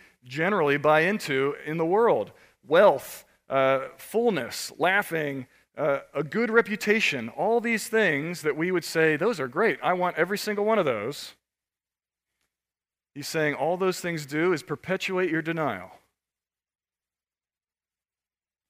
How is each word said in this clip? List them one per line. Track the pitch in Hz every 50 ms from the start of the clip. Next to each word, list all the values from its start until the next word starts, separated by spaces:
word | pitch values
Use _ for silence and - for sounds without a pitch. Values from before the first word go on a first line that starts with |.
| - _ _ _ _
generally | 123 127 151 165 190 214 185 151 143 143
buy | 143 143 151 156 156
into | 160 185 214 208 - 156 135 135 135 143 - 139 135
in | 147 156
the | 165 160
world, | 165 190 214 240 214 151 110 101 - - _ - _ _ _ _
wealth, | 123 151 175 208 185 143 127 - - - - - _ _ _ _ -
uh, | 131 135 135 135 135 131 135 - -
fullness, | - - - - 220 240 240 190 139 120 104 - - - - - -
laughing, | 156 180 190 208 196 - 165 160 151 143 139 135 123 _ _ _ _ _ -
uh, | - 143 151 139 131 - _ -
a | 143
good | 156 139 - 214 240 220
reputation, | 220 233 220 196 208 202 - 208 220 220 - - 147 123 110 117
all | - 135 170 214 233 240
these | 220 233 226 208 - -
things | 220 220 214 170 147 139 151 170 180 -
that | 151 151 131
we | 151 170 185
would | 185 175 -
say, | - - 165 160 160 151
"Those | 143 180 233 226 156
are | 135 123
great. | 127 170 226 202 135 -
I | 127 156
want | 185 180 180 175 -
every | 147 170 180 208 190
single | - 214 208 202 202
one | 214 226 208
of | 165
those." | 139 117 104 104 131 147 - - - - _ _ _ _ _ _ _ _ _ _ _ _ _ _ _ _ _ _ _ _ _ _ _ _ _ _ _ _ _ _ _ _ _ _ _
He's | - 143 139
saying | - - 160 151 147 131
all | 113 143 160 180
those | 180 190 185 180 -
things | - 175 170 156 147
do | 135 147 156 170 185
is | 175 139
perpetuate | - - 151 - - - 190 185 - - 190 185 185 160
your | 156 160
denial. | 151 165 165 165 156 131 101 92 90 95 - - _ _ _ _ _ _ _ _ _ _ _ _ _ _ _ _ _ _ _ _ _ _ _ _ _ _ _ _ _ _ _ _ _ _ _ _ _ _ _ _ _ _ _ _ _ _ _ _ _ _ _ _ _